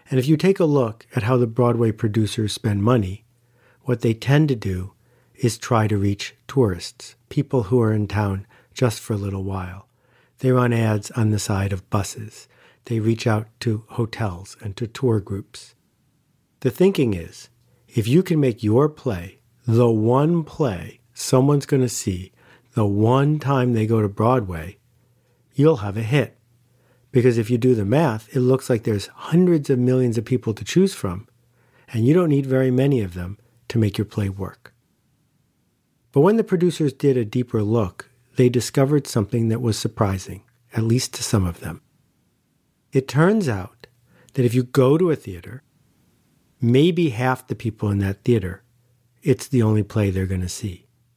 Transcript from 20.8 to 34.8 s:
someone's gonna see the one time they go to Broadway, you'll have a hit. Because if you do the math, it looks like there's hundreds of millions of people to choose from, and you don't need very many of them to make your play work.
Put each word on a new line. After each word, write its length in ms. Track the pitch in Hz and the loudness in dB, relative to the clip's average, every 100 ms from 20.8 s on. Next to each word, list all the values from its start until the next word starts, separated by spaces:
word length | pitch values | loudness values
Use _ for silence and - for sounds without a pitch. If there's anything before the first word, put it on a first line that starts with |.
| 104 - _ | -12 -20 _
someone's 520 | - - 131 139 143 - | -12 2 4 4 2 2
gonna 220 | 139 123 | 0 0
see 440 | - 104 90 92 _ _ _ _ | -2 -6 -6 -8 _ _ _ _
the 120 | 120 104 | -2 0
one 520 | 101 110 131 143 151 | 2 4 4 2 0
time 340 | 131 135 123 | 0 0 2
they 140 | 113 110 | 0 0
go 160 | 113 | 0
to 60 | 104 | 0
Broadway, 720 | 104 113 127 95 82 85 - _ _ _ _ _ _ _ | 0 2 2 -2 -8 -10 -16 _ _ _ _ _ _ _
you'll 240 | - 151 131 | 2 2 2
have 180 | 101 101 | -4 -6
a 60 | |
hit. 360 | 110 143 - _ _ _ _ _ _ _ _ | -2 0 -2 _ _ _ _ _ _ _ _
Because 260 | 123 123 117 | 2 2 2
if 100 | 110 | 0
you 80 | 123 | 0
do 180 | 127 | 2
the 120 | 113 98 | 2 2
math, 420 | 135 156 107 - 135 | 0 0 -2 -6 -2
it 40 | |
looks 280 | 123 131 - | 2 0 0
like 160 | 117 | -2
there's 220 | 120 101 - | 0 -4 -6
hundreds 640 | - - 170 180 165 139 | -14 0 2 4 2 0
of 80 | 127 | 0
millions 400 | 123 127 123 113 | 2 2 2 -2
of 60 | 110 | -2
people 260 | 123 113 | -4 -2
to 120 | 104 | -6
choose 280 | 101 175 190 | -2 2 2
from, 340 | - 98 90 - _ _ _ _ _ _ | 0 -8 -8 -12 _ _ _ _ _ _
and 160 | 113 117 | 0 2
you 60 | |
don't 160 | 175 170 | 2 2
need 160 | 143 | 0
very 260 | 135 131 131 | 0 0 2
many 300 | 127 139 131 | 2 2 0
of 140 | 95 | -2
them 240 | 90 90 101 _ _ - | -6 -10 -12 _ _ -6
to 100 | 117 | 0
make 180 | 104 104 | 0 0
your 80 | |
play 240 | 104 - 98 | -6 -4 -4
work. 460 | 98 90 - - _ | -6 -10 -12 -20 _